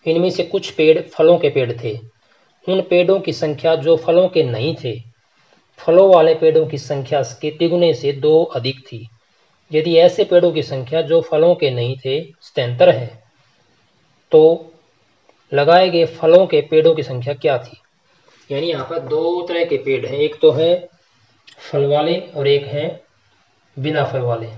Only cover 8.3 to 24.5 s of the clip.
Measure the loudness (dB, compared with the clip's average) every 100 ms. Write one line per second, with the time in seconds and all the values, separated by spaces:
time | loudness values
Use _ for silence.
8.3 | 2 2 -4 -8 -10 -14 -18 -18 _ _
9.3 | _ _ _ _ -4 2 4 4 2 2
10.3 | 2 2 -2 -6 -8 -6 -4 0 0 0
11.3 | 0 2 2 -2 -2 -6 -6 -6 -8 -8
12.3 | _ -12 -6 -6 2 2 2 -6 -16 _
13.3 | _ _ _ _ _ _ _ _ _ _
14.3 | 4 4 2 -8 _ _ _ _ _ _
15.3 | _ _ -2 4 4 4 0 -2 -2 4
16.3 | 4 6 0 2 2 2 0 -4 -8 -8
17.3 | -4 -2 -4 -6 -20 _ _ _ _ _
18.3 | _ _ -8 -6 -8 -8 -10 -6 -4 -2
19.3 | -4 -6 -4 -2 -4 -4 -4 -4 -4 -4
20.3 | 2 2 2 0 -2 -4 _ _ _ _
21.3 | _ _ _ -8 -4 0 0 -2 -4 -6
22.3 | -6 0 0 -2 -8 -8 -10 _ _ _
23.3 | _ _ _ _ -10 -6 -4 -4 -4 -4
24.3 | -6 -8